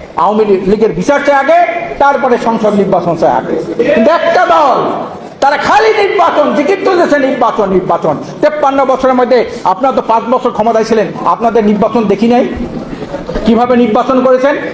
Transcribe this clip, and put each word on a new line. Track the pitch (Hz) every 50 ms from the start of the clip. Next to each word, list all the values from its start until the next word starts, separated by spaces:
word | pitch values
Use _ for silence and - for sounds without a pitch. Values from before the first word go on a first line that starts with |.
| - - - -
আওয়ামী | 165 190 214 214 220
লীগ-, | 208 196 185 190 185
লীগের | 208 214 220 202
বিচার | 165 165 185 - 285 285 285
চায় | 285 285
আগে, | 277 269 269 330 349 349 330 - - - - - -
তারপরে | 277 277 285 240 240 254 240
সংসদ | - - 233 220 220 214 208 202
নির্বাচন | 202 190 180 185 175 170 170 165
চায় | 165 170 156
আগে। | 127 - - - - - - - - - 480
কিন্তু | - 294 320 330 294
একটা | 330 - - - 679 359 359
দল, | 339 330 330 302 262 220 175 - - - - - - - - - - - -
তারা | - 285 294
খালি | 277 - - 339 415 440 440 427 427 403
নির্বাচন, | 370 - 392 330 330 - - 294 254 208
জিকির | - - - 392 381 -
তুলতেছে, | - 381 349 339 - 294 285
নির্বাচন, | 262 262 254 240 247 220 - - 208 190
নির্বাচন। | 190 180 165 156 175 170 - 165 143 - - - - -
তেপ্পান্ন | - 302 302 302 294 269 269 277 269
বছরের | 262 262 262 - 262 262
মধ্যে | 254 254 220 262 240 208 - - - -
আপনারা | 175 185 196 254 269 233
তো | - -
পাঁচ | - 220 233 220
বছর | 240 262 247 247 240
ক্ষমতায় | 196 - 214 226 226 220 220
ছিলেন, | 220 233 220 196 - - - -
আপনাদের | 165 170 170 226 226 208 233 214
নির্বাচন | 208 214 185 226 214 - 240 220
দেখি | 190 202 196 226
নাই। | 233 240 247 - - - - - - - - - - - - - - - - - - - - -
কিভাবে | 220 226 220 247 247 254
নির্বাচন | 240 240 220 214 254 233 247 262 254 254
করেছেন? | 262 254 254 254 277 294 - - -